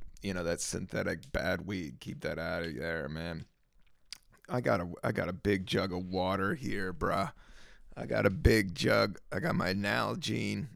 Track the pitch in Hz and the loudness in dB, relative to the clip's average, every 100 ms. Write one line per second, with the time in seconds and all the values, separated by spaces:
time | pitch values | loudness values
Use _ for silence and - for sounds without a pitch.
0 | - - 98 92 85 85 - 87 92 - | -8 -6 -4 -2 0 0 -2 -4 -4 -2
1 | 90 87 - - 90 90 92 98 76 60 | -2 -2 -4 -2 0 0 -2 -4 -4 -8
2 | - - 78 78 82 85 85 64 82 82 | -10 -6 -4 -4 -2 -2 -4 -4 -2 -2
3 | 69 78 85 80 - _ _ - - - | -4 -4 -6 -6 -10 _ _ -20 -20 -20
4 | - - _ - - 123 123 104 87 - | -18 -18 _ -20 -4 0 2 2 0 -4
5 | 117 101 87 92 101 98 90 101 95 90 | -2 0 -2 0 2 2 2 0 0 -2
6 | 92 92 92 98 98 127 135 101 95 90 | -2 0 2 2 0 0 -2 -2 -2 0
7 | 92 95 98 - - - - - - - | 0 2 0 -6 -20 -20 -20 -20 -16 -10
8 | 120 110 104 92 117 110 98 - - 107 | -2 4 4 6 6 6 4 2 4 6
9 | 107 - - - 165 - 87 98 101 117 | 4 0 -6 -2 0 2 2 2 2 2
10 | 104 117 107 113 104 101 - | 0 -2 -2 -2 0 -2 -6